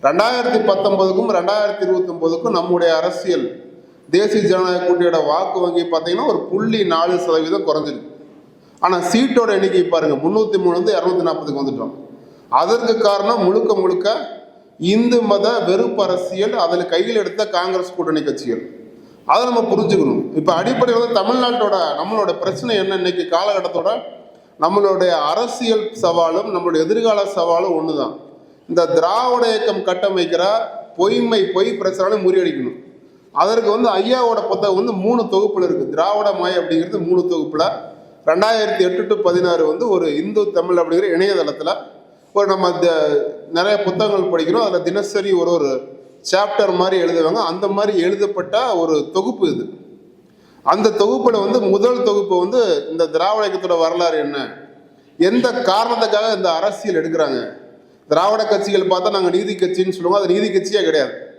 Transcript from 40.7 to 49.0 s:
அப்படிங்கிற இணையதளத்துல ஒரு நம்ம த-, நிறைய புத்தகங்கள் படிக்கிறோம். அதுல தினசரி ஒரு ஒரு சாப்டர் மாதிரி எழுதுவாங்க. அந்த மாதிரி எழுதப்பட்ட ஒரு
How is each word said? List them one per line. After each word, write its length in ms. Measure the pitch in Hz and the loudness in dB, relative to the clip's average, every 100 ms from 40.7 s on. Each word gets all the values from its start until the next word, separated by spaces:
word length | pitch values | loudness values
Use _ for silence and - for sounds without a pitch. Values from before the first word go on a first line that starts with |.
| 175 | 0
அப்படிங்கிற 280 | 165 165 202 | 2 0 0
இணையதளத்துல 600 | 170 196 190 151 143 151 196 - - - - _ | 0 2 0 -2 -4 -4 -6 -8 -20 -20 -20 _
ஒரு 120 | 202 202 | 0 2
நம்ம 200 | 190 180 | 2 0
த-, 180 | 175 175 165 151 143 139 - - | 2 2 2 2 0 -2 -8 -6
நிறைய 240 | 165 185 208 | -2 2 0
புத்தகங்கள் 480 | 196 - 214 202 180 | 0 0 0 0 0
படிக்கிறோம். 340 | 170 160 220 214 | 0 0 0 2
அதுல 120 | 180 | 0
தினசரி 520 | 175 190 202 208 196 | -2 -4 -4 -4 0
ஒரு 180 | 180 170 | 0 2
ஒரு 200 | 170 143 131 - - - - | 0 0 -4 -6 -18 -20 -16
சாப்டர் 500 | - 185 202 262 202 180 | -2 0 0 0 0 2
மாதிரி 200 | 180 190 | 2 2
எழுதுவாங்க. 400 | 170 165 160 208 | 0 2 2 0
அந்த 220 | 190 175 196 | -2 -2 -2
மாதிரி 240 | 196 208 202 | 0 0 0
எழுதப்பட்ட 560 | 170 196 202 196 151 208 254 190 | 0 0 -2 -2 -2 -2 0 0
ஒரு 180 | 165 156 | 0 0